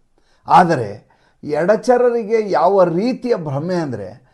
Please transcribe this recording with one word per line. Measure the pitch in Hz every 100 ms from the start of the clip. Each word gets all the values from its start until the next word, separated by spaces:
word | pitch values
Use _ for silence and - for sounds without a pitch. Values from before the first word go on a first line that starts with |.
| _ _ _ _ -
ಆದರೆ | 160 175 151 104 104 - _ _ _
ಎಡಚರರಿಗೆ | 143 147 180 214 233 247 247 233 202 226 208
ಯಾವ | 156 170 196
ರೀತಿಯ | 175 165 233 240 - 220
ಭ್ರಮೆ | - - 170
ಅಂದರೆ | 180 151 110 95 104 _